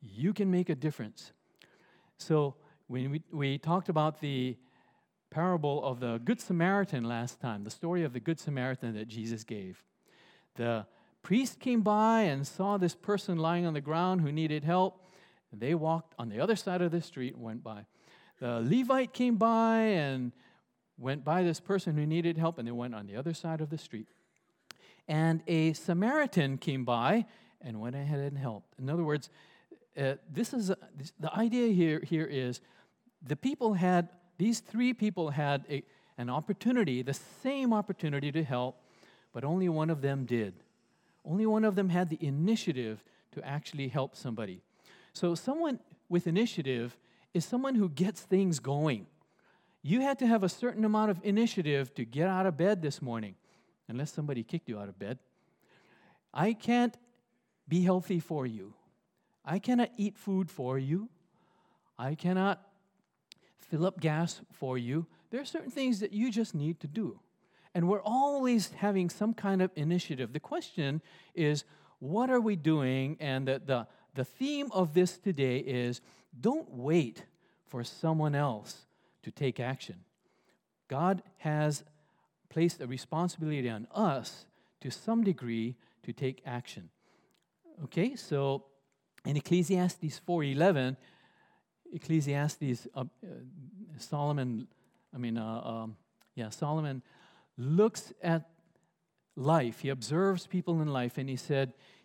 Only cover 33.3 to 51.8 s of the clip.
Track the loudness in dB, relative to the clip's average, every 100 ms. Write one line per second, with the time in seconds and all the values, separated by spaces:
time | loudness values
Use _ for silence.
33.3 | -2 -2 2 2 4 4 4 2 -8 _
34.3 | -2 0 0 -2 0 0 2 -2 0 -2
35.3 | 0 0 0 -2 -6 -8 _ _ -8 -4
36.3 | -4 -2 -2 0 2 2 0 -2 -6 -8
37.3 | -8 -4 0 2 2 0 -4 -2 -2 -2
38.3 | -2 0 -2 -2 -8 _ _ -20 _ _
39.3 | -6 -2 0 2 2 0 2 0 0 0
40.3 | 0 0 -6 _ _ _ _ _ _ -4
41.3 | 0 4 4 4 4 4 4 2 0 -2
42.3 | 2 2 2 0 -2 -2 -6 -12 _ _
43.3 | -12 -8 -8 -8 -6 -2 -2 -2 -6 -8
44.3 | -6 -6 -8 _ _ -20 -20 -16 -2 0
45.3 | 0 -2 -2 -2 -2 -8 -18 -2 0 2
46.3 | 2 2 0 -2 -2 -4 -10 _ _ _
47.3 | -2 0 0 2 2 2 2 0 -2 2
48.3 | 4 4 0 -2 0 2 0 -6 _ _
49.3 | _ _ _ _ _ 0 2 2 2 4
50.3 | 4 2 0 -4 0 2 4 2 2 2
51.3 | 2 2 2 2 0